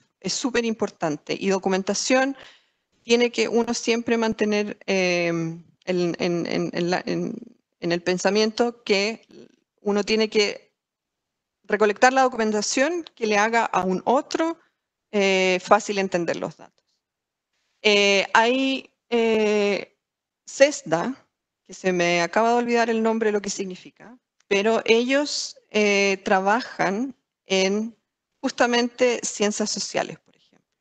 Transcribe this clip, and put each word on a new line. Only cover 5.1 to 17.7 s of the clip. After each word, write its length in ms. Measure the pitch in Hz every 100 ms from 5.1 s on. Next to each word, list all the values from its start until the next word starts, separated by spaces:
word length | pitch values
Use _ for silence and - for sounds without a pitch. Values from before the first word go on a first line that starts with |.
| 175 170
en, 360 | 170 165 165 - _ - 185 175 -
en, 280 | 180 170 -
en, 240 | - 175
en 180 | 175 175
la, 120 | 180 -
en, 280 | 175 175 - - _ _ _
en 120 | 170
el 100 | 175
pensamiento 840 | 180 180 190 208 220 220 240 233
que 420 | - 196 208 226 _ - - _ _ _
uno 240 | 202 202
tiene 240 | 202 220 220
que 440 | 220 202 - _ _ _ _ _ _ _ _ _ _
recolectar 480 | - 208 214 202 254
la 100 | 262
documentación 840 | 262 240 220 214 208 - 277 349 311 -
que 100 | 220
le 120 | 208
haga 260 | 220 233
a 180 | 220 -
un 200 | 185 185
otro, 540 | - 247 294 - 330 330 _ _ _ _ _
eh, 460 | 208 196 190 185 185
fácil 360 | - 208 - 202
entender 380 | 196 175 165 -
los 220 | 175 -
datos. 260 | - _ _ _ _ _ _ _ _ _ _